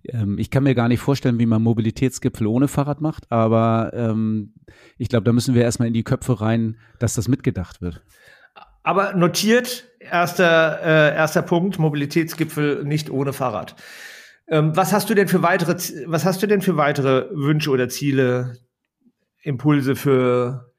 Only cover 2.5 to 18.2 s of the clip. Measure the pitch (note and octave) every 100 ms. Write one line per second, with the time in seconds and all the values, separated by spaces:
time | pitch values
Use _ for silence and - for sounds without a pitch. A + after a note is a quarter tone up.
2.5 | A#2 C#3 - C#3+ C#3+ D#3 - - A#2 A2+
3.5 | A2+ A2+ A2+ A2+ A2+ A#2 A2 A2 G#2+ G2+
4.5 | - - - - - A#2 A#2+ G#2 A#2+ A#2+
5.5 | A#2+ A#2+ A2+ A#2 A2+ A2 C3 - A#2+ G#2+
6.5 | A2+ A2+ A2 _ - A#2 - A2 C#3 -
7.5 | G#2 F2 - F2 E2 - _ _ - _
8.5 | - - _ - F3 G3+ F#3+ E3+ - G#3
9.5 | A#3+ A#3+ - - _ - F3 E3+ F3 F3
10.5 | E3 D#3+ D#3 E3+ D#3 D3+ D#3+ D#3 F3+ -
11.5 | E3+ F#3 F#3 D#3 D3 C#3+ E3 D#3+ - D#3
12.5 | D3+ D3 C#3+ C#3+ D3+ D3+ C3+ C#3 C3 C3
13.5 | G#2 - - - - - - - _ -
14.5 | D#3 D#3 D#3+ F#3 G3+ G#3 G#3 G3 F3+ D#3+
15.5 | F#3 E3+ F3 - E3+ C3 D#3+ F3 F#3+ G#3
16.5 | G#3 F#3+ D#3 C#3+ C#3+ C3+ C3 - E3+ C#3+
17.5 | D#3 D3+ C3+ B2 - C#3+ C3+